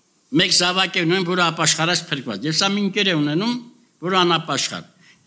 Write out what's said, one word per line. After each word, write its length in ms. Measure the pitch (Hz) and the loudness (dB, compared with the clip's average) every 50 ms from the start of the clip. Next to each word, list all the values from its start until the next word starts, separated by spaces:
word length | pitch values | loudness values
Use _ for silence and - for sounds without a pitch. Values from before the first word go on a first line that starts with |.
| _ _ _ _ _ _ | _ _ _ _ _ _
մեկ 240 | - - 190 190 156 | 2 2 2 4 2
զավակ 380 | - 175 180 180 185 190 180 - | 2 2 2 2 2 0 0 0
է 80 | 190 170 160 | 0 2 2
ունենում, 180 | 175 190 180 | 2 2 2
որը 160 | 165 185 185 175 | 0 2 2 2
ապաշխարած 600 | 165 160 165 160 151 - 160 156 170 180 165 - | 2 2 2 0 0 2 2 0 0 0 -2 -2
փրկված։ 400 | - 156 139 120 123 104 95 117 | -4 -8 -6 -6 -8 -8 -4 -4
Եվ 80 | 156 156 | -2 0
սա 120 | - 202 196 | 0 0 0
մի 100 | 202 208 202 | 0 0 -2
ընկեր 200 | 196 190 208 202 190 | -2 0 0 0 0
է 60 | 175 151 | 2 0
ունենում, 340 | 147 147 151 170 208 233 240 247 240 - - _ _ _ _ _ 156 | 0 0 0 0 -2 -2 -4 -6 -10 -16 -20 _ _ _ _ _ -6
որը 140 | 175 190 185 180 | -2 0 2 2
անապաշխար։ 680 | 175 165 160 160 160 143 131 - - - 87 - - _ _ - - - _ _ | 2 2 0 0 -2 -4 -4 -4 -4 -6 -10 -14 -16 _ _ -20 -20 -20 _ _